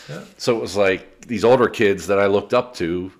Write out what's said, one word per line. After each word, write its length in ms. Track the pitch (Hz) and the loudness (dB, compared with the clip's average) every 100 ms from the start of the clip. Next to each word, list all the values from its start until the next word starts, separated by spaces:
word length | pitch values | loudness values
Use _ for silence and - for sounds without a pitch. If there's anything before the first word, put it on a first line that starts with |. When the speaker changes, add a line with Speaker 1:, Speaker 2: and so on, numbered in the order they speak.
| - | -18
Speaker 1:
Yeah. 100 | 143 - - | -18 -18 -8
Speaker 2:
So 180 | - 117 | -2 -2
it 60 | |
was 140 | 110 95 | -2 0
like 480 | 98 95 - _ - | 0 0 -6 _ -10
these 160 | 104 | 0
older 240 | 110 123 113 | 4 4 4
kids 380 | - 104 95 85 | 2 0 0 0
that 120 | 98 | 0
I 60 | 101 | 2
looked 260 | 101 101 | 0 0
up 220 | 123 123 - | -2 -2 -4
to 360 | 87 92 92 | -4 -4 -8